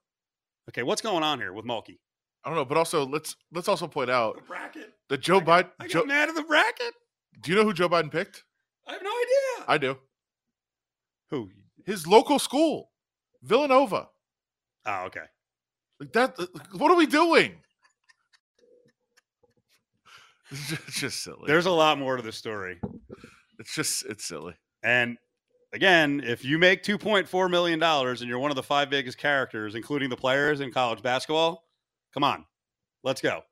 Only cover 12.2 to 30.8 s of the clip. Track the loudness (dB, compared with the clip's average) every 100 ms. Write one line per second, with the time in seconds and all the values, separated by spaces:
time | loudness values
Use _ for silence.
12.2 | 6 2 0 2 2 0 -8 _ _ _
13.2 | _ _ 0 2 4 4 4 0 -6 _
14.2 | _ _ _ _ _ _ -8 -6 -6 -10
15.2 | -16 _ _ _ _ _ _ -20 -6 -2
16.2 | -2 -2 -12 -12 -16 0 4 4 4 4
17.2 | 4 4 4 0 _ _ _ _ _ _
18.2 | _ _ _ _ _ _ _ _ _ _
19.2 | _ _ _ _ _ _ _ _ _ -20
20.2 | -20 _ _ -14 -10 -10 -8 -8 -6 -6
21.2 | -12 -10 0 2 4 4 4 4 0 -2
22.2 | -4 -10 -10 -8 -10 -10 -12 -14 -20 -20
23.2 | -20 -20 _ -20 -10 -6 -4 -6 -8 -10
24.2 | -12 -12 -12 -16 _ _ 0 2 0 -4
25.2 | _ _ _ _ _ 0 4 6 4 0
26.2 | -4 -6 -2 4 4 4 0 -4 0 0
27.2 | 0 0 0 2 0 2 2 2 0 -4
28.2 | -6 -4 -2 -4 -2 0 0 -2 -4 -4
29.2 | -2 0 -2 -6 -8 -8 -6 -4 -4 -2
30.2 | 0 2 2 -2 -4 -2